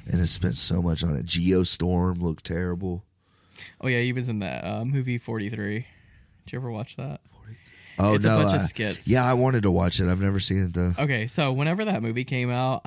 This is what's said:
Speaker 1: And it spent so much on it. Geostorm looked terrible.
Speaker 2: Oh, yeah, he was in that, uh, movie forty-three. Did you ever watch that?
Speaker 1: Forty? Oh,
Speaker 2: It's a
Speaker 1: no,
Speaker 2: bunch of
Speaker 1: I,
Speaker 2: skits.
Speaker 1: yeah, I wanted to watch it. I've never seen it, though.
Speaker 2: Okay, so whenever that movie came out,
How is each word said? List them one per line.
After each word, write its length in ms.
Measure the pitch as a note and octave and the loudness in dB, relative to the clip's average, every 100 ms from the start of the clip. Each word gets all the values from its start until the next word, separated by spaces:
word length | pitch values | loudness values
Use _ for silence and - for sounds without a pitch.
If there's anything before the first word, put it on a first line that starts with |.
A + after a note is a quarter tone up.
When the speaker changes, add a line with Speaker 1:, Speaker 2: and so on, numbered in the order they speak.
| - | -4
Speaker 1:
And 140 | E2+ | 0
it 60 | E2 | 0
spent 280 | - F2+ - | 0 0 0
so 240 | - F2+ | 0 0
much 240 | F2 D#2 | 0 0
on 100 | E2 | -2
it. 120 | C#2+ E2+ | -2 0
Geostorm 920 | E2+ F2 F#2 F2+ - F2 F2+ F#2 F2 | 0 2 2 2 0 0 0 0 0
looked 220 | F2 D#2+ - | -4 -4 -6
terrible. 580 | E2+ F2+ F2 F#2+ F2+ - _ _ _ _ - - - | -6 -4 -4 -6 -8 -10 _ _ _ _ -20 -20 -8
Speaker 2:
Oh, 80 | C3 | -2
yeah, 120 | A#2+ | 0
he 120 | B2 | 0
was 140 | B2 B2 | -2 -4
in 80 | G#2+ | -4
that, 260 | F#2 B1+ | -4 -6
uh, 200 | F#2 G#2 B2 | -6 -4 -2
movie 320 | C#3 B2+ A#2+ | -2 -2 -4
forty-three. 640 | - A2+ G2+ A2+ G2+ G#2 - - _ - _ _ - | -4 -6 -6 -6 -4 -6 -8 -16 _ -20 _ _ -14
Did 60 | |
you 60 | B2+ | -10
ever 120 | B2+ | -8
watch 260 | A2 B2+ - | -8 -10 -12
that? 240 | C3+ C#3+ _ | -12 -12 _
Speaker 1:
Forty? 260 | - G#2+ G#2+ - - - - | -20 -20 -20 -20 -20 -10 0
Oh, 160 | G2+ | 4
Speaker 2:
It's 100 | G#2 | 4
a 40 | A2 | 4
Speaker 1:
no, 140 | A2 | 4
Speaker 2:
bunch 120 | G#2 F#2+ | 4 4
of 60 | |
Speaker 1:
I, 20 | |
Speaker 2:
skits. 420 | F#2 - G#2 D#2+ - | 0 -2 -4 -2 2
Speaker 1:
yeah, 160 | B2+ | 4
I 100 | B2 | 6
wanted 300 | B2+ C3 B2 | 4 4 4
to 60 | G2+ | 4
watch 300 | F2 F2+ - | 4 4 2
it. 80 | F2+ | 2
I've 140 | F#2 | 2
never 180 | G2 G2 | 2 0
seen 240 | - G2 | 0 0
it, 80 | F#2 | 0
though. 220 | E2+ F2+ F2 | 0 0 2
Speaker 2:
Okay, 280 | D3 B2 A2+ | 0 0 -2
so 260 | - C#3+ | -2 0
whenever 320 | C3 D3+ F#3+ | 0 0 0
that 180 | G#3+ D3 | -2 -2
movie 220 | A2+ A#2 | -2 -4
came 260 | B2 B2+ B2 | -4 -2 -2
out, 300 | B2 B2+ B2+ | 0 -2 -2